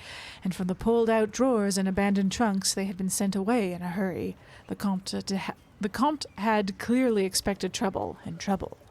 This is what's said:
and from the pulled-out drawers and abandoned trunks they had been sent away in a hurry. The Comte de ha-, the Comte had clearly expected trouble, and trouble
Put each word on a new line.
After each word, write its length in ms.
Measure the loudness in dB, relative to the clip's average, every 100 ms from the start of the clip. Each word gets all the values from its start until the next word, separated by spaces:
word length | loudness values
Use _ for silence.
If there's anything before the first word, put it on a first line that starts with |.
| -10 -14 -14 -8
and 120 | -6
from 120 | -2 -2
the 80 |
pulled-out 560 | 0 2 4 4 4 2
drawers 460 | 2 2 4 2 2
and 100 | 0
abandoned 460 | 2 2 4 2
trunks 400 | 2 2 2 0
they 140 | 0 -2
had 100 | -2
been 140 | -2
sent 260 | 0 0 0
away 380 | 2 2 0
in 80 | -2
a 80 | -6
hurry. 460 | -2 -2 -2 -4 -6 -14 -20 -10
The 60 |
Comte 400 | -4 -2 -2 -4 -6 -4
de 100 | -4
ha-, 180 | -4 -10 -14 -6
the 100 | -4
Comte 340 | 2 2 2 -4 -4
had 400 | 2 2 2 -2
clearly 480 | 0 2 4 4 2
expected 480 | 0 -2 -2 -2
trouble, 420 | -2 -2 -2 -4 -6
and 160 | -10 -6
trouble 380 | -2 -2 -4 -12 -18